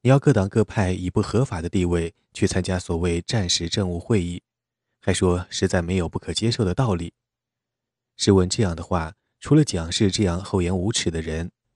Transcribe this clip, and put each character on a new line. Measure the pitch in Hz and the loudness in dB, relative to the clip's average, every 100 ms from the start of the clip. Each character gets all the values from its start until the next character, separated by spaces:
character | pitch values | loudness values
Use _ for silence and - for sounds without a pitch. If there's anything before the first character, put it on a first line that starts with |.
你 | 120 | 4
要 | 139 | 4
各 | 151 | 4
党 | 110 98 | 2 2
各 | 113 | 0
派 | 104 - 92 | 0 0 0
以 | 92 90 | 0 -2
不 | 107 | -2
合 | 101 127 | 0 0
法 | 135 82 | -2 -4
的 | 85 | -4
地 | 98 | 0
位 | 87 87 82 _ _ | 0 0 -2 _ _
去 | - 98 | -2 0
参 | 95 | 0
加 | 90 90 | -2 -4
所 | - 85 | -4 -2
谓 | 87 85 | 0 -2
战 | - 120 90 | -2 -2 0
时 | - 82 | -2 -2
政 | - 95 | -2 -2
务 | 85 | -4
会 | - 110 | 0 0
议， | 87 87 _ _ _ _ _ _ | 0 -6 _ _ _ _ _ _
还 | - | -2
说 | 92 92 87 90 | 2 2 2 -2
实 | - 95 | -2 0
在 | 92 | 0
没 | 85 95 | 0 -2
有 | 80 | -2
不 | - | -6
可 | - | -6
接 | 82 113 | -4 -2
受 | 117 | 0
的 | 98 | 0
道 | 90 127 | 0 0
理。 | 87 85 _ _ _ _ _ _ _ _ _ _ _ | 0 -4 _ _ _ _ _ _ _ _ _ _ _
试 | - | 4
问 | 95 90 | 4 4
这 | - | 0
样 | 101 82 | -2 -2
的 | |
话， | - 90 80 - _ _ | -4 -4 -4 -12 _ _
除 | - | 2
了 | 151 | 4
蒋 | 147 95 82 | 4 0 -4
氏 | - 104 | 0 0
这 | - | 2
样 | 98 85 | 0 0
厚 | 98 98 | -2 -2
颜 | 87 92 | 0 -2
无 | 92 | -2
耻 | - - | -2 -4
的 | 82 | -4
人， | 80 78 85 _ _ | -6 -6 -8 _ _